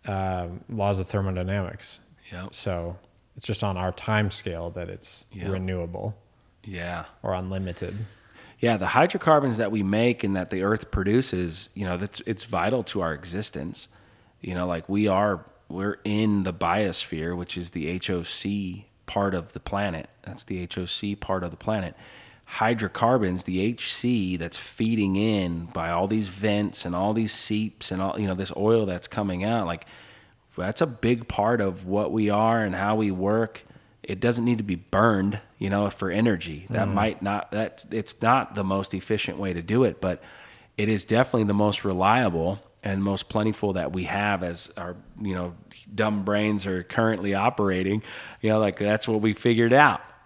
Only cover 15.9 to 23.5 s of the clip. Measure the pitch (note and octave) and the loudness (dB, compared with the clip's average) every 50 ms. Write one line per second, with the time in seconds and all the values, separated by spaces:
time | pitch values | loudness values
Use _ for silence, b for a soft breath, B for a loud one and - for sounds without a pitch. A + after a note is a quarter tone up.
15.9 | - - _ G#2 G#2 G#2 A2 G#2+ G#2 G2+ F#2 F#2 E2+ E2 F2 E2+ F2+ G#2 G#2+ F#2+ | -4 -4 _ -2 0 2 2 4 2 2 2 0 -2 -2 0 2 2 2 2 0
16.9 | E2 - - - F2 D#2+ D#2+ E2+ F2+ F2 F2 - - F#2 F2 E2+ - E2+ D2 D2+ | -2 -4 -6 -6 -6 -4 -4 -4 -4 -6 -6 -8 -8 -8 -8 -8 -6 -6 -4 -4
17.9 | F2+ F#2 - - F#2 F2 E2+ - - - - G2 G2+ G#2 G2 F2+ F2+ G2 - _ | -4 -4 -4 -2 -2 -4 -4 -6 -8 -4 -4 -2 -2 -2 -4 -6 -8 -10 -14 _
18.9 | _ _ _ - - G2+ G2+ G2 F#2+ F2+ E2+ - - - _ - G2+ G2 G#2 G2 | _ _ _ -4 0 0 2 2 0 -2 -6 -8 -14 -14 _ -4 -2 -2 -2 -2
19.9 | E2+ D#2+ - - _ _ - G2 F#2+ - - - G2 F2+ F2+ E2+ - F#2+ F2+ F2 | -4 -6 -10 -12 _ _ -16 -16 -14 -14 -10 -8 -6 -6 -6 -6 -6 -6 -4 -4
20.9 | - - - G2+ G2+ G2+ - - F#2+ F#2+ F2+ F2 E2+ - - G#2+ A2 G#2 F#2 E2 | -4 -4 -4 -6 -6 -6 -4 -2 -2 -2 -2 -6 -8 -6 -4 -2 -2 -2 -2 -6
21.9 | - B B B B B B B B B B - - - A2 A2+ A#2+ A2 G#2+ F#2+ | -10 B B B B B B B B B B -12 -2 0 2 2 2 2 -2 -4
22.9 | - - A#2 A2 B2+ B2 G#2+ F#2 F2+ F#2 - - | 0 2 4 4 4 4 4 2 0 -2 -4 -2